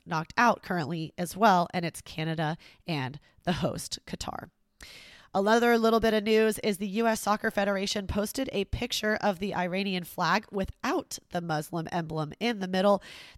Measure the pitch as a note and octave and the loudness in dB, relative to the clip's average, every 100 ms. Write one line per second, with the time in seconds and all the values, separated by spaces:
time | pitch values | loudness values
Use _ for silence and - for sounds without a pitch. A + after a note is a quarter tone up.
0 | - E3 D#3+ - A#3+ - - F3+ D3+ E3+ | -6 -6 -2 4 4 4 -2 -4 -2 -4
1 | D#3+ - F3 F#3+ A3 F#3 E3+ F3+ E3+ - | -6 -6 -8 4 6 6 4 0 -4 -6
2 | - - D#3+ D#3+ D#3 E3 - _ - D3+ | -14 -6 -4 -2 -2 -4 -10 _ -6 -4
3 | C3 D3+ _ _ - F3+ E3 - - - | -4 -8 _ _ -4 0 -2 -2 -8 -12
4 | - - - - - _ _ _ - - | -10 -10 -8 -10 -14 _ _ _ -20 -20
5 | - - - F#3+ G3+ A#3 A#3+ A#3 A3+ A3 | -20 -20 -6 0 4 6 6 6 6 4
6 | A3 G#3+ G#3 A3 A3 G#3+ - G3+ G3+ G3 | 4 2 4 4 4 2 -2 -2 -4 0
7 | A3+ A3 - G#3 A3+ - G3 G3 G3 G#3+ | 0 0 0 0 0 0 0 0 -2 -4
8 | F#3+ G#3 G#3 - C4+ G3+ F#3+ - A#3+ - | -4 -2 -2 -4 -4 -2 -4 -4 -4 -2
9 | G#3+ G#3+ G#3 F3 G3+ F3 F3+ F#3 G3+ F#3 | -2 0 0 -2 -4 -2 -2 -2 -2 -4
10 | F3 - E3 F#3+ - G3+ F#3+ - A#3+ E4+ | -6 -2 0 0 0 -6 -6 -4 -2 -2
11 | - - - F3 E3+ D#3 D3+ E3+ D#3+ F3 | -4 -12 -6 -6 -2 -4 -2 -6 -4 -4
12 | E3 D#3+ D3+ - A#3 A3 F#3 F#3 G3 G3 | -4 -4 -6 -4 -4 -2 -2 2 4 4
13 | - - - | 0 -18 -20